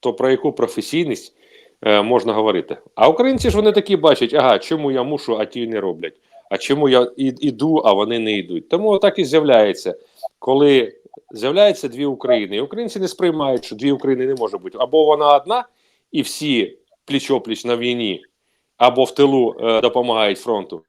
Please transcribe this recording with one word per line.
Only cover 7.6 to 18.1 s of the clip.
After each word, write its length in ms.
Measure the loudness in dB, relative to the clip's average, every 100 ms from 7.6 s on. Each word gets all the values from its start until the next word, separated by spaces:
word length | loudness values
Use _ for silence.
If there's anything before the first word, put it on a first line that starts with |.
| 0 2
а 80 | 4
вони 260 | 2 2 -2
не 140 | -2
йдуть?" 360 | -4 -4 -10 -4
Тому 220 | -2 0
отак 280 | 2 0 0
і 60 |
з'являється. 680 | 0 2 4 4 4 0 -6 -10 _ _ -18 _
Коли 560 | -2 2 4 4 2 -8 _ -20 _
з'являються 580 | -8 -4 2 2 2 -8
дві 160 | -6
України, 520 | -6 -6 -2 -2 -2 -6
і 40 |
українці 400 | -6 -8 -8 -6
не 80 | -8
сприймають, 560 | -2 -2 -2 -2 -4
що 120 | -6 -6
дві 160 | -2
України 340 | -2 0 -2 -2
не 80 |
може 240 | -4 -4 -6
бути. 200 | -12 -14
Або 240 | -2 2
вона 320 | 4 4 4 4
одна, 280 | 2 -6 -6 _ _ _ _
і 100 | -6
всі 560 | -6 -6 -2 -2 -2 -6 _ _ _
пліч-опліч 600 | -8 -2 -4 -2 -8 -4
на 100 | -4
війні, 480 | -2 -4 -4